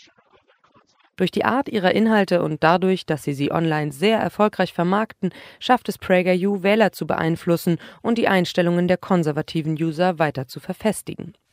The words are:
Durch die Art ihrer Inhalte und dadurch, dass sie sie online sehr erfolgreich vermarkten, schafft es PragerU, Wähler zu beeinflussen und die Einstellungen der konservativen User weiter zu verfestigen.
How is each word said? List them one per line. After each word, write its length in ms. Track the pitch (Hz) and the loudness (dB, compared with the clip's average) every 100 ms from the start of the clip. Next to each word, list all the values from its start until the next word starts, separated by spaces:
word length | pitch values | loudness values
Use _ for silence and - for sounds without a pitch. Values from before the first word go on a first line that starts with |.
| _ _ _ _ _ _ _ _ _ _ _ - | _ _ _ _ _ _ _ _ _ _ _ -4
Durch 160 | 185 | -4
die 140 | - - | 0 0
Art 220 | 240 277 | 0 -2
ihrer 260 | 220 180 | 0 2
Inhalte 500 | - 226 220 190 175 | 2 2 2 2 0
und 200 | 156 156 | 0 0
dadurch, 440 | 160 180 185 185 - | 2 4 2 0 -2
dass 160 | 156 | -4
sie 100 | - | -4
sie 180 | 139 143 | -4 -2
online 400 | 165 165 151 151 | 0 0 -2 -4
sehr 280 | 139 196 220 | -2 0 0
erfolgreich 520 | 175 - 214 - 185 | -2 0 0 2 -2
vermarkten, 600 | - 175 196 220 - 185 - - - | 0 0 0 -2 -4 -6 -6 -14 -10
schafft 300 | - 247 - | 0 0 0
es 80 | - | -8
PragerU, 640 | - 185 180 185 196 202 | 0 2 4 2 2 0
Wähler 300 | 185 220 202 | 2 4 2
zu 160 | - 160 | 0 -4
beeinflussen 720 | - 160 165 - 170 - 165 - - | -2 0 -2 0 0 2 -2 -4 -8
und 160 | - 233 | -2 0
die 80 | - | 2
Einstellungen 600 | 190 175 - 175 175 180 | 2 2 0 2 2 0
der 100 | 180 | 0
konservativen 760 | - 185 156 147 151 165 151 | 0 0 2 -2 -4 -4 -4
User 460 | 156 165 151 180 160 | -2 -2 0 0 0
weiter 280 | 156 135 127 | -2 -2 -8
zu 120 | - | -10
verfestigen. 720 | - 185 220 - - - - - _ | -12 -4 -4 -4 -8 -12 -14 -16 _